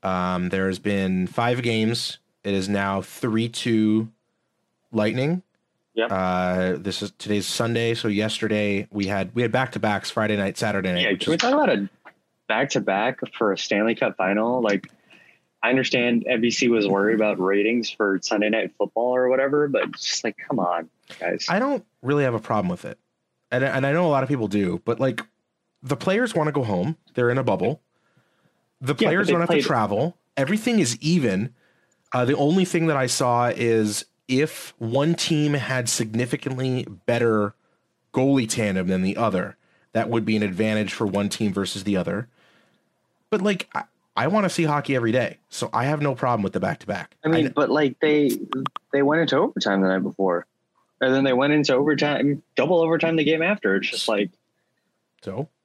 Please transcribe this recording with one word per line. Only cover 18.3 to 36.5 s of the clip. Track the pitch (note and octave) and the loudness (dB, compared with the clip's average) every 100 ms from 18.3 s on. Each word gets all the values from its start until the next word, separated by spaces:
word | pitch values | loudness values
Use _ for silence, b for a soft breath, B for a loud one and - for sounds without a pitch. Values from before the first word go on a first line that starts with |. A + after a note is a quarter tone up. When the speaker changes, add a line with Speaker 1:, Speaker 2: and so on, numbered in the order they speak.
| G#2+ G#2+ | 0 0
Speaker 2:
Night | A2 F#2 _ | 0 -2 _
Football | G#2 - B2 | -4 -2 0
or | B2+ B2+ | 2 2
whatever, | C3 C3+ D3 D3 | 2 2 0 0
but | B2 - | 0 -2
just, | - - - | -6 -6 -4
like, | A#2 - - | -4 -8 -6
come | C3+ | -2
on, | F2 F2 D#2+ _ _ - | -2 -2 -6 _ _ -8
guys. | E2+ F#2 - | -4 -4 -2
Speaker 1:
I | F#3 | -2
don't | C4+ C4+ - _ | 0 -4 -6 _
really | B2 D3 | -2 2
have | C3+ | 2
a | A2+ | 0
problem | - A2 F#2 | 0 0 0
with | F2+ - | -4 -8
it. | - _ _ _ _ _ | -14 _ _ _ _ _
And, | B2+ C3+ | 0 0
and | C3+ C3+ | 0 0
I | |
know | D#3 F3 | 2 2
a | |
lot | C#3 | 2
of | C3 | 0
people | C#3+ G#2 | -2 0
do, | G#2 F#2+ F2 - | 0 0 -2 -4
but, | A#2 | -2
like, | C3 B2 - _ _ _ _ _ | -2 -2 -12 _ _ _ _ _
the | C3 C#3 | -6 -2
players | - G3+ B3 | 0 0 0
wanna | F3 D3+ | 0 0
go | C#3+ | -2
home. | A2+ F#2+ G#2+ D#3+ _ - | -2 0 -2 -4 _ 0
They're | A#2+ | 2
in | B2+ | 2
a | |
bubble. | A#2+ F#2 G2+ D#3 _ _ _ _ _ _ _ _ _ _ | 0 0 0 -4 _ _ _ _ _ _ _ _ _ _
The | C3 | -4
Speaker 2:
Yeah, | |
but | C#3+ | 0
Speaker 1:
players | G#3+ F3 F#3+ | 2 2 2
Speaker 2:
they | |
Speaker 1:
don't | E3+ | 2
have | E3+ | 2
to | D#3+ | 2
Speaker 2:
played | B2+ | 2
Speaker 1:
travel. | B2+ G#2+ G2+ D3+ - _ - | 0 0 0 -2 -6 _ -4
Everything | C#3 G#3+ A#3 A3+ | -2 0 2 2
is | B2+ A#2 | 2 0
even. | D3+ F3 B2 F#2+ A#2+ _ _ _ _ _ _ | 0 2 2 0 -2 _ _ _ _ _ _
Uh, | B2+ B2 | -2 0
the | D3 | 2
only | C#3+ F#3 | 2 2
thing | F3+ F3 E3 | 2 0 0
that | C#3+ | 0
I | B2+ | 0
saw | - B2+ A#2+ A#2+ | 0 2 2 2
is | - A#2 A2+ G#2+ G#2 - _ - | 0 2 2 2 -2 -10 _ -2
if | C3 D3+ - - - | 0 0 -4 -18 -8
one | A#2 B2+ D3+ E3 | -2 0 2 0
team | - D#3 D3+ D3 | 0 2 2 0
had | A2+ C3 A#2+ | -2 -2 -2
significantly | - A2+ A2 B2 C#3+ C3+ | -2 -2 -2 -2 -2 -4